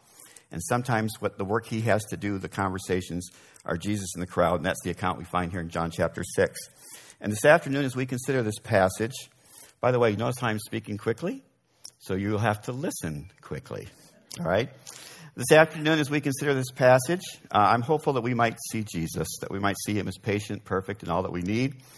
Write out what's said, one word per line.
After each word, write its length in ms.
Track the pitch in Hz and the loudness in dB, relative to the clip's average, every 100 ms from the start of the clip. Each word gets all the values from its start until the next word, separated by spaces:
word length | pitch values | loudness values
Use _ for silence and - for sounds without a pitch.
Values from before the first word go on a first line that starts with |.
| _ - - - - | _ -20 -20 -20 -14
and 120 | 160 | -8
sometimes 500 | - 123 123 113 110 - | -2 -2 0 0 0 -4
what 180 | 104 - | -6 -4
the 60 | |
work 220 | 95 113 - | -2 -2 -2
he 160 | 113 | -2
has 220 | 113 104 107 | 2 2 0
to 100 | 87 | -6
do, 220 | 101 98 | -4 -4
the 100 | 92 | -6
conversations 800 | - 98 95 - 92 90 87 - - - - | -4 -4 -4 -2 -2 -2 -8 -8 -16 -20 -14
are 120 | - 87 | -6 -4
Jesus 380 | 98 104 95 | -2 -4 -4
in 60 | 85 | -8
the 60 | 87 | -6
crowd, 300 | - 85 87 | 2 2 2
and 100 | 85 | 0
that's 160 | - | -2
the 60 | 90 | -4
account 280 | 87 92 85 | -4 -4 -4
we 60 | |
find 260 | 87 90 87 | -4 -4 -2
here 100 | 92 | -4
in 80 | 82 | -6
John 220 | 85 85 | -4 -4
chapter 320 | - 82 - | 0 -2 -2
six. 360 | 87 - 90 - - - - - - - | -4 2 2 0 -14 -16 -18 -18 -20 -10
And 120 | - | -6
this 120 | 107 | 2
afternoon, 400 | 147 165 143 139 | 8 8 6 0
as 120 | 135 127 | 0 -2
we 100 | 131 | -2
consider 360 | 135 - 131 | -4 0 0
this 160 | 107 107 | 0 -2
passage, 560 | - 107 95 - 110 - - _ - - - - | 2 4 4 2 -4 -6 -16 _ -20 -20 -20 -2
by 100 | 120 | 2
the 80 | 123 | 4
way, 180 | 117 104 | 4 2
notice 220 | 123 123 | -2 -2
how 100 | 120 | -2
I'm 100 | 107 | -2
speaking 400 | - 113 107 104 | -4 -8 -6 -6
quickly? 440 | - 117 170 269 _ _ _ _ - _ | -4 -4 -4 -8 _ _ _ _ -20 _
So 160 | - | -6
you'll 240 | 95 101 107 | -4 -2 0
have 240 | 113 107 | 0 -2
to 100 | - | -4
listen 580 | 127 165 - 85 73 80 _ | -6 -6 -6 -6 -8 -12 _
quickly, 460 | - 71 - 53 - - - _ - - | -12 -12 -10 -12 -12 -20 -20 _ -18 -8
all 80 | 85 | 0
right? 240 | 95 127 - - - - - - | 0 0 -8 -18 -16 -16 -18 -16
This 180 | - 123 | -4 6
afternoon, 460 | 156 160 160 151 160 | 8 8 4 2 2
as 120 | 135 | 2
we 100 | 147 | 0
consider 340 | 139 127 147 | 0 0 0
this 160 | 135 127 | 0 0
passage, 520 | - 127 127 127 180 - - - | 4 8 8 6 -2 -4 -16 0
uh, 80 | 104 | 4
I'm 240 | 98 117 | 6 6
hopeful 320 | 120 151 151 | 4 0 2
that 80 | 131 | 0
we 120 | 117 | 0
might 220 | 120 117 - - | 2 2 0 -6
see 140 | 113 | -6
Jesus, 440 | 107 - 160 - 80 - | -4 -4 -4 -4 -4 -6
that 100 | - | -8
we 80 | 98 | -2
might 160 | 101 95 | -2 -2
see 100 | - | -2
him 140 | 104 92 | -2 -2
as 100 | - | -6
patient, 460 | - 101 - 104 | -2 -2 -2 -10
perfect, 380 | - 95 - 101 | -4 -4 -4 -8
and 100 | 90 | -2
all 100 | 85 | -2
that 100 | 92 | -2
we 100 | 87 | -4
need. 320 | 90 110 135 131 - | -2 0 -2 -4 -18